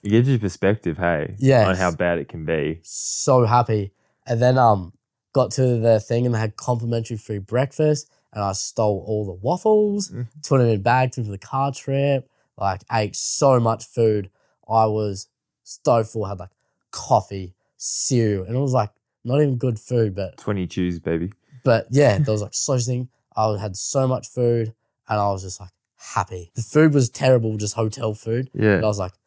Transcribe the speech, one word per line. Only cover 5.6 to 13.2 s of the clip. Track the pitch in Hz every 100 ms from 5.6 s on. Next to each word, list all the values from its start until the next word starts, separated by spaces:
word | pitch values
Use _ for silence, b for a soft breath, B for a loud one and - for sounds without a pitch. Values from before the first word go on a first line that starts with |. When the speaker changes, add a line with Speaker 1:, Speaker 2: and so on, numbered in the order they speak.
| 127 120
Speaker 2:
the | 113 110
thing | - 120 123
and | 113
they |
had | 110 -
complimentary | - 123 117 117 113 110
free | - 104
breakfast | 98 117 139 - 151 151 - _ _
and | 110
I | 101
stole | 98 - - 107 98 85
all | 107 101
the |
waffles, | 92 110 180 220 214 208 202 190
Speaker 1:
Mm. | 120 120 151 -
Speaker 2:
put | 135
'em | 120
in | 110
bags | 101 127 131 -
for |
the | 107 98
car | - 139 139
trip, | 131 - 135 139 139 123 _ _ -
like, | 98 95 _
ate | 117 107
so | -